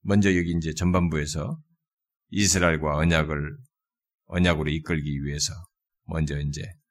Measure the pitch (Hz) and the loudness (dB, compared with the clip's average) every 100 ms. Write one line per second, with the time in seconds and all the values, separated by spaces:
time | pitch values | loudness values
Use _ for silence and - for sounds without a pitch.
0 | - 104 98 92 85 85 80 78 90 90 | 2 4 4 4 2 -2 -2 -2 2 2
1 | 87 80 73 78 73 160 _ _ _ _ | 2 0 -2 -4 -6 -8 _ _ _ _
2 | _ _ _ 98 101 95 87 80 76 73 | _ _ _ 0 2 4 4 2 0 2
3 | 82 82 76 76 73 - - _ _ _ | 2 2 0 -2 -6 -10 -20 _ _ _
4 | _ _ _ 90 90 80 76 78 78 85 | _ _ _ 2 2 2 0 -4 -2 -4
5 | 73 71 71 73 73 76 - _ _ _ | -2 -6 -6 -6 -6 -8 -16 _ _ _
6 | - 82 76 71 71 71 - 90 _ | -8 -4 -2 -2 -6 -6 -12 -16 _